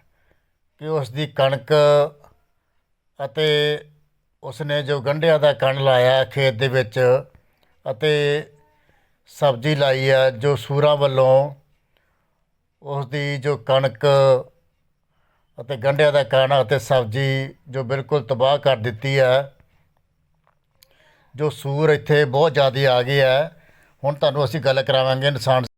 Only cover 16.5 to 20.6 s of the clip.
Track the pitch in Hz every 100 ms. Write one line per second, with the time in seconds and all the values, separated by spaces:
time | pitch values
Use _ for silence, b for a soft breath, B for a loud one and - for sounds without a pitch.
16.5 | 139 113 139 - 135 113 123 135 135 135
17.5 | - - 131 120 135 123 147 113 123 131
18.5 | 143 139 123 117 110 139 139 127 131 139
19.5 | _ _ _ _ _ _ _ _ _ _
20.5 | _